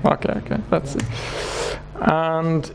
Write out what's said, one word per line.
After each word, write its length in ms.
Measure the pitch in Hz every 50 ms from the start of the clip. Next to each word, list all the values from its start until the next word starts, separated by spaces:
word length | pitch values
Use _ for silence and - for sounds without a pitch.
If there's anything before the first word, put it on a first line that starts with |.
| -
Okay, 260 | 143 - - - - - 214
okay, 200 | - - - 220 214 -
let's 220 | 180 165 - - -
see. 60 | - - - - - - - - - - - - - - - - - - - - -
And 720 | - - 156 160 160 160 160 160 165 165 165 156 - - -